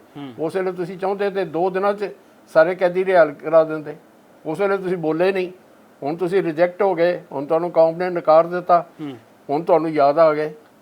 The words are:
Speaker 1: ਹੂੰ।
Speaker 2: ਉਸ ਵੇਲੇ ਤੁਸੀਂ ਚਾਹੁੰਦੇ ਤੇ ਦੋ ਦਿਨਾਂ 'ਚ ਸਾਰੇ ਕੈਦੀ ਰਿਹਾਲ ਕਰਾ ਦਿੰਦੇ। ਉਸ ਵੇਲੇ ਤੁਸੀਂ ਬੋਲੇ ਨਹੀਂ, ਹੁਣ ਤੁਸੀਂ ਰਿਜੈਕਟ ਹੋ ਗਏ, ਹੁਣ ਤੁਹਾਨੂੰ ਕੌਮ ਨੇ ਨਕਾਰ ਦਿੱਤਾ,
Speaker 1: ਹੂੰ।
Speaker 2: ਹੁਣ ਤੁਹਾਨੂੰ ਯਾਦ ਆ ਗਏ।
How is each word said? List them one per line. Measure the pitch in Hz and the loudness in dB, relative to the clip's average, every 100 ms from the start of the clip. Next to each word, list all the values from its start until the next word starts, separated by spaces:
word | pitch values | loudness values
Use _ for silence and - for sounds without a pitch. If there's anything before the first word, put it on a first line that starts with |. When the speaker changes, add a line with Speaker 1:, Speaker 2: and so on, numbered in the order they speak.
| _ 147 | _ -16
Speaker 1:
ਹੂੰ। | 139 117 | -14 -8
Speaker 2:
ਉਸ | 156 190 | -6 -4
ਵੇਲੇ | 185 | -4
ਤੁਸੀਂ | 180 170 185 | -4 -8 -6
ਚਾਹੁੰਦੇ | 190 202 202 | -6 -2 -4
ਤੇ | 190 | -4
ਦੋ | 185 156 185 | -4 -2 -2
ਦਿਨਾਂ | 185 202 | -2 -2
'ਚ | 202 202 - _ _ _ | -2 -6 -10 _ _ _
ਸਾਰੇ | 160 160 | 4 4
ਕੈਦੀ | 185 180 180 | 2 0 0
ਰਿਹਾਲ | 190 185 151 | 2 4 4
ਕਰਾ | 143 156 160 | 0 2 2
ਦਿੰਦੇ। | 156 156 147 160 _ _ _ _ 147 | 2 -2 -10 -16 _ _ _ _ -8
ਉਸ | 160 | -4
ਵੇਲੇ | 202 196 | -2 -2
ਤੁਸੀਂ | 180 185 | -4 -4
ਬੋਲੇ | 156 160 185 | -2 0 0
ਨਹੀਂ, | 190 180 - _ _ _ - | 0 -4 -10 _ _ _ -10
ਹੁਣ | 139 170 | -8 -4
ਤੁਸੀਂ | 175 190 | -2 0
ਰਿਜੈਕਟ | 170 151 175 175 | 0 0 0 0
ਹੋ | 202 | 0
ਗਏ, | 170 175 175 - | 2 0 -2 -6
ਹੁਣ | 139 143 | -8 -2
ਤੁਹਾਨੂੰ | 160 175 | -2 0
ਕੌਮ | 170 160 165 | 2 2 2
ਨੇ | 180 | -4
ਨਕਾਰ | 175 165 156 170 | -2 4 4 4
ਦਿੱਤਾ, | 180 175 175 165 - | 0 2 2 0 -12
Speaker 1:
ਹੂੰ। | 147 123 _ _ - | -14 -14 _ _ -6
Speaker 2:
ਹੁਣ | 143 | -4
ਤੁਹਾਨੂੰ | 175 165 165 | 2 2 2
ਯਾਦ | 151 143 147 | 2 2 4
ਆ | 160 | 4
ਗਏ। | 151 156 160 _ _ | 2 -4 -8 _ _